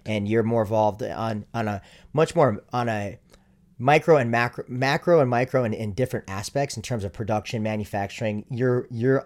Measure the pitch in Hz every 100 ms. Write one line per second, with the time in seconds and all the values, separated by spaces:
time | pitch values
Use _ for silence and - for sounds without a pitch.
0 | 110 107 101 113 110 117 107 110 107 107
1 | 107 - 113 107 - 120 107 101 - -
2 | - 143 160 170 135 104 - 123 120 107
3 | 101 - _ _ _ _ _ - 123 156
4 | 170 151 117 117 120 - - 123 135 160
5 | - 170 127 120 127 131 117 107 107 95
6 | 127 107 - 98 - 139 139 113 - 120
7 | 98 - 107 107 - 113 107 107 101 101
8 | 98 - 110 104 - 120 127 123 - 117
9 | 123 135